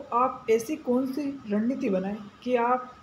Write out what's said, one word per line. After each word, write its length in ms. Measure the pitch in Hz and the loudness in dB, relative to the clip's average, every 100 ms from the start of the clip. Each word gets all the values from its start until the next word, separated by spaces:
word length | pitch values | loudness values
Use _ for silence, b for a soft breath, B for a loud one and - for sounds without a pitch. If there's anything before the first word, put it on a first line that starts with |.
| - | 0
आप 320 | 233 254 262 - | 2 2 0 2
ऐसी 260 | 226 226 311 | 2 2 -4
कौन 280 | - 247 269 | 0 0 0
सी 160 | 285 285 277 214 | -2 -4 -6 -2
रणनीति 420 | 202 233 269 262 | 0 0 0 0
बनाएं 260 | 185 190 214 - - | 0 -2 -6 -10 -10
कि 140 | 240 247 | -2 0
आप 340 | 240 254 - - | 2 0 -2 -16